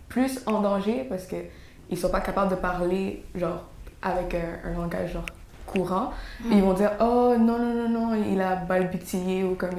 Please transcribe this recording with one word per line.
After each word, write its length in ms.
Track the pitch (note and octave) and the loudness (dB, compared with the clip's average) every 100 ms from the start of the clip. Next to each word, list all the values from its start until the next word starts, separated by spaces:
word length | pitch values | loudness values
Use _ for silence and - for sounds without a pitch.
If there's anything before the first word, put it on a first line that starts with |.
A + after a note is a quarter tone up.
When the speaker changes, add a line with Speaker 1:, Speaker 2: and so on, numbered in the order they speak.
| - | -6
Speaker 1:
plus 320 | A#3+ C4 C4 - | 0 0 0 -2
en 140 | G#3+ | 0
danger 440 | G3+ G3 G3+ B3 C4 | 2 2 0 -2 -4
parce 180 | F#3 - | -8 -6
que 100 | F3 F3 - - - - | -10 -10 -16 -20 -20 -8
ils 80 | E3 | -2
sont 120 | - | 0
pas 100 | G#3+ | 0
capables 300 | F#3+ F#3 F#3+ | 0 0 2
de 60 | F3+ | 2
parler, 680 | F3+ F3+ F3+ F#3+ G3 - - | 0 0 0 0 -2 -6 -10
genre, 300 | F#3 E3+ F3 - - - - | -4 -4 -4 -10 -18 -18 -6
avec 340 | F#3+ - - | -2 -2 0
un, 360 | F3 E3+ - E3+ | -2 -4 -6 -6
un 40 | |
langage, 380 | E3+ E3+ F3+ F3 | -4 -2 -2 -4
genre, 120 | F3 E3 - - - - | -6 -8 -12 -18 -16 -4
courant. 440 | F#3+ F3+ F#3 B3+ - - - | -2 0 0 -2 -6 -10 -8
Speaker 2:
Mm. 80 | A#3 | 4
Speaker 1:
Puis 80 | G#3 | 6
ils 40 | |
vont 120 | F#3+ | 6
dire, « 180 | F#3 G#3 G#3 | 4 2 4
Oh, 340 | A3+ B3 B3 A#3 | 4 6 6 6
non, 200 | A3+ A#3 | 4 4
non, 160 | A#3+ | 0
non, 140 | A#3 A#3 | 0 0
non, 260 | A#3 A#3 | 0 0
il 260 | A3 G#3 F#3+ | 0 2 2
a 140 | F#3 | 2
balbutié » 880 | F3+ F3 F#3 F3+ F3+ - F#3 F#3 F#3 | 0 0 0 0 -2 -4 -4 0 0
ou 100 | F#3+ F#3 | 0 0
comme 160 | F3+ | -2